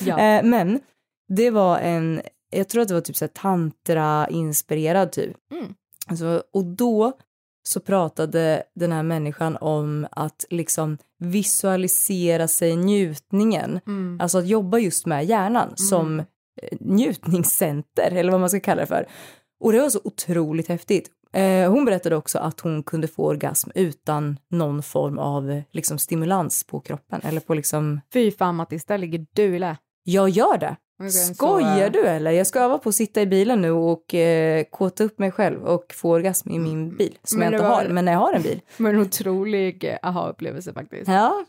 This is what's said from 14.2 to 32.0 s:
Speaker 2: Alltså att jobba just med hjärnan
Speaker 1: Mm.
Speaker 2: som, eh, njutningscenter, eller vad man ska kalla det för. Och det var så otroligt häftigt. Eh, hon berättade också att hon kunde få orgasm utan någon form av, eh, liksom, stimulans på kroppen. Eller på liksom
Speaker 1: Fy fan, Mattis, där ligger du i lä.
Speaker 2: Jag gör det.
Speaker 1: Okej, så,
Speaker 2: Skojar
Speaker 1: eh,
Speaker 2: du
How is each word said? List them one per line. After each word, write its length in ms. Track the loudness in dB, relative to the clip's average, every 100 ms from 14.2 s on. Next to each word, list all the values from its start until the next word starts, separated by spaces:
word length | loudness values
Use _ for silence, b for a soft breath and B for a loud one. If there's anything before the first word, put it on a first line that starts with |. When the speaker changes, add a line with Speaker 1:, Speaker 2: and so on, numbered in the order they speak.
Speaker 2:
Alltså 160 | -2 0
att 80 | 2
jobba 300 | 0 2 0
just 280 | 0 -2 -2
med 180 | -2
hjärnan 380 | 0 0 2 0 -2
Speaker 1:
Mm. 100 | -2
Speaker 2:
som, 440 | 0 0 0 -2
eh, 40 | -6 _ _ -18 -14 -10
njutningscenter, 1300 | 0 2 2 -2 0 0 0 0 0 -2 -4 -2 0
eller 180 | 2 2
vad 80 | 2
man 100 | 2
ska 100 | 0
kalla 200 | 0 0
det 60 | 0
för. 200 | -2 -4 B B B B _
Och 120 | 2
det 80 | 4
var 100 | 2
så 100 | 0
otroligt 640 | -4 -8 -4 -2 0 -2 -2
häftigt. 420 | -4 0 0 -2 _ _
Eh, 380 | 0 2 4 4
hon 140 | 4
berättade 320 | 4 0 0 -2
också 220 | -2 -4
att 220 | -4 -4
hon 220 | -4 -4
kunde 260 | -4 -4 -4
få 180 | -2 -2
orgasm 440 | -2 -2 -4 -4
utan 640 | -2 -2 -2 -4 -2 -2 -6 _
någon 320 | -2 -2 -2
form 360 | -4 -2 -2 -2
av, 320 | -4 -2 -4
eh, 120 | -6 -8
liksom, 260 | -8 -6 -4
stimulans 640 | -4 -2 0 0 -2 -4
på 160 | -6 -10
kroppen. 400 | -10 -12 -10 -10
Eller 160 | -6 -6
på 140 | -4
liksom 460 | -4 -2 -2 -2 -4 -2
Speaker 1:
Fy 180 | 2 2
fan, 240 | 2 -2 -2
Mattis, 280 | -6 -8
där 140 | -4 -4
ligger 280 | -4 -8 -4
du 100 | 0
i 160 | 2 0
lä. 180 | -4 -6 _ _
Speaker 2:
Jag 260 | 0 2 4
gör 300 | 4 4 2
det. 180 | -2 -8 _ -14
Speaker 1:
Okej, 100 | -4
så, 240 | -2 -2
Speaker 2:
Skojar 500 | 0 2 4 2 2 2
Speaker 1:
eh, 60 |
Speaker 2:
du 120 | 2